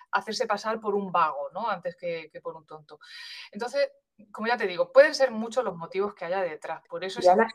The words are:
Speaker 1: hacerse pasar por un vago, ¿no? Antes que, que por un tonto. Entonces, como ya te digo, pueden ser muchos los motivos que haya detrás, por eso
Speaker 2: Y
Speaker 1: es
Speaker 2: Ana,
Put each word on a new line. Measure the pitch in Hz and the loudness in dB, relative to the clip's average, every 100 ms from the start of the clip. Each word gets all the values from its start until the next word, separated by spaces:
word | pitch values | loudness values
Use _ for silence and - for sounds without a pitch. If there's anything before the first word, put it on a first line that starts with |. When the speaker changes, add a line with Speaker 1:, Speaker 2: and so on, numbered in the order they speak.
| - | -4
Speaker 1:
hacerse | 196 214 208 226 | -4 -2 -4 -2
pasar | 202 220 220 | -2 -2 -4
por | 220 202 | -2 -2
un | 190 | 0
vago, | 175 156 143 143 | 2 2 0 -6
¿no? | 185 226 | -6 -4
Antes | 185 175 - | -4 -6 -8
que, | 175 165 156 | -6 -8 -10
que | 170 | -14
por | 170 160 | -12 -12
un | 156 | -14
tonto. | 156 151 - - - - - - | -20 -20 -20 -20 -18 -16 -16 -16
Entonces, | 208 233 277 277 - _ _ - | -10 -4 0 -2 -2 _ _ -18
como | - 220 | -6 -2
ya | 240 | 0
te | 202 | 0
digo, | 175 175 | 0 4
pueden | 262 302 302 | 8 8 6
ser | 262 | 0
muchos | 220 226 240 | 0 -4 -2
los | 220 175 | -2 -4
motivos | 170 185 202 | -6 -2 -2
que | - 170 | -4 -4
haya | 190 | -2
detrás, | 180 151 - 160 - | -2 -4 -8 -10 -10
por | 165 | -8
eso | 190 190 | -6 2
Speaker 2:
Y | 180 | 6
Speaker 1:
es | |
Speaker 2:
Ana, | 190 220 | 6 6